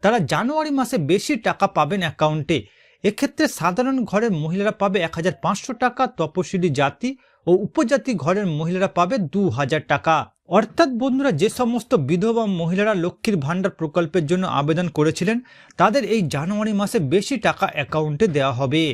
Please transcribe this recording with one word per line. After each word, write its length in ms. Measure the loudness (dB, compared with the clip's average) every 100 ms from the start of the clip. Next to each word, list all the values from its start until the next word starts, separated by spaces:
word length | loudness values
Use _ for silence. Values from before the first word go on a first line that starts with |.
তারা 160 | 2 2 0
জানুয়ারি 400 | 0 0 -2 -2 -2
মাসে 180 | 0 -2 0
বেশি 240 | -2 0 -2 -2
টাকা 200 | 0 -2 0
পাবেন 240 | -2 -2
অ্যাকাউন্টে। 560 | -4 0 0 0 -2 -2 -4 _ _ _
এক্ষেত্রে 400 | -2 0 -4 0 -2 0
সাধারণ 380 | -2 0 -2 -2
ঘরের 280 | 0 0 0 -2
মহিলারা 320 | -2 -2 -2 0
পাবে 180 | 0 2
এক 120 | 2 0
হাজার 180 | -2 0
পাঁচশো 300 | -2 -2 -4 -2
টাকা, 200 | -2 2 -2 0
তপশিলি 540 | -2 -2 -2 0 0 2
জাতি 300 | 0 0 -8 -8 _ _ 2
ও 60 | 2 2
উপজাতি 460 | 0 2 2 0 -2
ঘরের 220 | 0 0 0 -2
মহিলারা 320 | -2 0 -2 0
পাবে 180 | 0 0 -2
দু 100 | 0 0
হাজার 320 | 0 0 -2 0
টাকা। 280 | 0 2 0 -2 _ _
অর্থাৎ 400 | 2 2 2 2 2
বন্ধুরা, 280 | 0 0 0
যে 160 | 2 0 0
সমস্ত 300 | -2 -2 0 0 2
বিধবা 360 | 0 0 0 -2 -2
মহিলারা 340 | -2 0 0
লক্ষ্মীর 420 | 0 -2 -4 -2 -2
ভাণ্ডার 380 | -2 -2 -2 -4
প্রকল্পের 460 | -4 -2 0 0 0
জন্য 180 | -2 0 -2
আবেদন 260 | 0 0 -2 0
করেছিলেন, 420 | 0 0 -2 -2 -4 -20 -20 2
তাদের 260 | 2 2 0
এই 80 | 0 0
জানুয়ারি 380 | -2 -4 -2 -2 -2
মাসে 180 | 0 -2 0
বেশি 240 | 0 0 -2
টাকা 280 | -2 0 -2
অ্যাকাউন্টে 520 | -2 -4 -2 -2 0 0
দেওয়া 260 | 2 0 0
হবে। 240 | 0 0 0